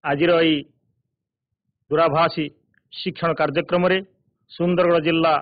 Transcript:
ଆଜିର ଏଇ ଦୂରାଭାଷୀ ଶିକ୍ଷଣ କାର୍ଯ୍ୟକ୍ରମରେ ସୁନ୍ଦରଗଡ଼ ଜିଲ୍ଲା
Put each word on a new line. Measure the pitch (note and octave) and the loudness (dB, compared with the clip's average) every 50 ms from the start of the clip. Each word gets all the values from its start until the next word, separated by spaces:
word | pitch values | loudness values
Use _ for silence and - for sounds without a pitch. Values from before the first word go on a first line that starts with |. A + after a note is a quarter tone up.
| - | -4
ଆଜିର | D3+ C#3+ C#3+ E3 E3+ F3 E3 | -4 -2 0 2 2 4 4
ଏଇ | E3 D#3+ D#3 C#3+ C#3 _ _ _ _ _ _ _ _ _ _ _ _ _ _ _ _ _ _ _ _ _ _ _ _ _ | 4 2 0 0 -4 _ _ _ _ _ _ _ _ _ _ _ _ _ _ _ _ _ _ _ _ _ _ _ _ _
ଦୂରାଭାଷୀ | C#3+ D3+ E3 D#3+ C#3+ D#3+ E3+ D#3+ - F3 D3+ - - _ _ _ _ _ _ _ - | 0 0 2 2 2 2 0 0 0 -4 -8 -8 -10 _ _ _ _ _ _ _ -18
ଶିକ୍ଷଣ | - - F#3+ F3+ - - E3+ D#3 | -10 -8 -8 -8 -4 -4 -4 -2
କାର୍ଯ୍ୟକ୍ରମରେ | D#3+ D#3 D3 C#3+ E3+ E3+ - F3 F3+ F3 F3+ F#3 F#3+ F#3+ _ _ _ _ _ _ _ _ _ | -2 -2 -2 -2 -4 -2 -2 -2 0 2 2 0 -2 -4 _ _ _ _ _ _ _ _ _
ସୁନ୍ଦରଗଡ଼ | - - E3+ F3 F3+ E3+ F3+ F3 E3+ E3+ D3+ | -8 -4 -2 0 2 2 2 2 2 2 2
ଜିଲ୍ଲା | E3 E3 E3 E3 D#3+ D#3 C#3+ | 0 0 0 2 0 0 0